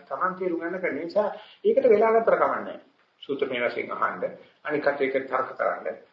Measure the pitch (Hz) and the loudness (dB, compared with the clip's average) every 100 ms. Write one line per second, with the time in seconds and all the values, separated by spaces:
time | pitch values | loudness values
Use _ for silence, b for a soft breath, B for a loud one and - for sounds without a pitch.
0 | - 139 180 185 185 165 170 185 165 135 | -10 -4 -4 -2 -4 -2 -4 -4 -4 -4
1 | 170 202 202 B B B 202 233 269 208 | -2 0 -2 B B B 2 4 6 6
2 | 226 226 208 165 139 117 98 90 - _ | 6 4 4 4 2 0 -6 -12 -18 _
3 | _ _ - 135 139 123 120 - - 104 | _ _ -6 -2 -2 0 -2 -2 -6 -4
4 | 113 - - - B B 151 147 147 139 | -4 -2 -6 -8 B B -4 0 0 0
5 | 135 135 - 131 127 - 104 - - - | 0 0 -2 -4 -4 -2 -2 -2 -6 -10
6 | - | -14